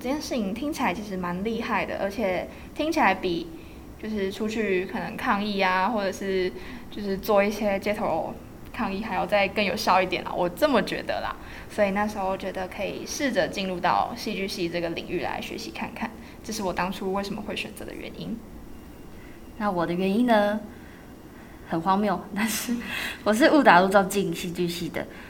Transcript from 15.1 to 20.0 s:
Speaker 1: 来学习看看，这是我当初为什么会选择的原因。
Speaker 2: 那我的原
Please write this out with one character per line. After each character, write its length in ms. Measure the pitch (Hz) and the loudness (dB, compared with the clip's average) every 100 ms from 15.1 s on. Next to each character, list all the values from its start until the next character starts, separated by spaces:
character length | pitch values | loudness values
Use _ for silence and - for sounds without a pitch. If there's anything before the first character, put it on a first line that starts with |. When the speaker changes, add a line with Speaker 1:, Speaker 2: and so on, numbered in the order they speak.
| 156 | -4
Speaker 1:
来 180 | 117 - | -2 -4
学 160 | - - | -6 -8
习 140 | - | -8
看 180 | - 233 | -8 -8
看， 160 | - - - - - | -6 -8 -10 -16 -14
这 80 | - | -10
是 100 | 214 | -4
我 100 | 190 | -2
当 200 | 180 180 | -2 -2
初 200 | 190 190 | -2 -2
为 80 | 196 | -2
什 120 | 196 | -2
么 80 | - | -6
会 140 | 208 190 | -6 -6
选 160 | - | -8
择 100 | - | -10
的 100 | - | -12
原 160 | - - - | -10 -10 -8
因。 180 | 165 226 - - - - - - - - - - - - | -8 -8 -10 -14 -14 -14 -16 -16 -16 -16 -16 -16 -14 -2
Speaker 2:
那 120 | 208 | 0
我 160 | 175 165 | 2 0
的 60 | |
原 200 | 175 | 2